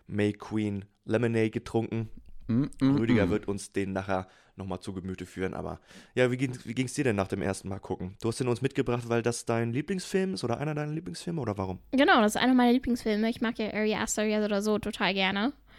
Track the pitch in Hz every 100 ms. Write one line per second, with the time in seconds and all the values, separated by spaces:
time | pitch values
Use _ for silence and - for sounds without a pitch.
0 | - 104 104 101 - 107 104 101 101 _
1 | - 110 120 113 110 117 - 113 113 113
2 | 110 - - - - 117 147 - 131 139
3 | 113 117 95 104 - 101 - - 98 95
4 | 95 95 92 - _ - 95 92 - 92
5 | 92 92 92 - 92 - 82 82 - -
6 | - - 127 127 131 123 - 117 127 -
7 | 131 101 95 101 90 95 95 95 - 92
8 | 90 98 113 117 127 117 131 - 127 120
9 | 117 117 117 117 - 117 117 120 156 190
10 | - 190 190 185 - 117 147 151 151 156
11 | 180 170 - 165 123 101 95 92 - 262
12 | 311 320 214 - 247 254 247 247 - 240
13 | 226 208 226 233 226 233 214 208 214 214
14 | 220 - 214 214 208 202 208 208 208 -
15 | 190 190 190 202 233 - _